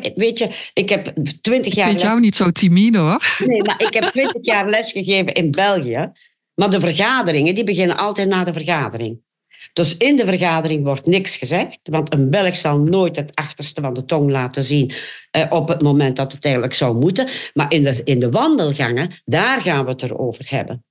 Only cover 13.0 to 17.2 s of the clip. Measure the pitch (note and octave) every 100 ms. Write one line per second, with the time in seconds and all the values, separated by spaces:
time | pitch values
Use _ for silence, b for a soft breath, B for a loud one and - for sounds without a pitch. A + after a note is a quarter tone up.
13 | F3+ D#3+ C#3+ - D3+ - D3+ - C#3 B2
14 | B2 D#3+ C#3+ C3+ B2 C#3 C3+ D3 B2+ B
15 | B B B D3+ D#3 E3+ D3+ - D3 C#3+
16 | C3+ B2+ C3+ - D3 B2+ B2 - C3+ A2+
17 | D#3 G3